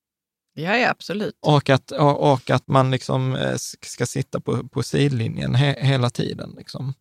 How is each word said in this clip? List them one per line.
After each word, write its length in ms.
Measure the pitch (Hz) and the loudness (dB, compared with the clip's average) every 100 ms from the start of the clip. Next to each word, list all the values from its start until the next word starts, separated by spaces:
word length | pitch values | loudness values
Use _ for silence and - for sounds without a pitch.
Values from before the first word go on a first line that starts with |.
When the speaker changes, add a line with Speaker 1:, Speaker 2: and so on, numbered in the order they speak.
| _ _ _ _ _ | _ _ _ _ _
Speaker 1:
Ja, 240 | - 165 226 | -8 -2 0
ja, 120 | 233 | 0
absolut. 480 | - - 196 190 - | -2 -6 -6 -6 -4
Speaker 2:
Och 280 | - 147 - | 4 4 6
att, 220 | 131 - | 2 2
och, 400 | - 147 143 151 | 2 2 4 2
och 160 | 131 - | 2 2
att 180 | 127 - | 0 2
man 240 | 135 131 | 2 4
liksom, 440 | 131 - 135 131 131 | 0 -2 -2 0 -2
eh, 160 | 135 | -2
s-, 240 | 127 - - | -4 -6 -14
ska 240 | - - 120 | -14 -6 -4
sitta 340 | - - - | -4 -6 -6
på, 280 | - 120 127 | -4 -4 -4
på 160 | 139 | -8
sidlinjen 720 | - 147 143 127 110 - 131 123 | -4 0 0 0 -4 -4 0 2
he-, 260 | 143 - | 2 2
hela 260 | 135 135 120 | 2 2 0
tiden, 440 | - - - - - | 0 -4 -4 -10 -14
liksom. 360 | - - 131 135 | -16 -10 -8 -10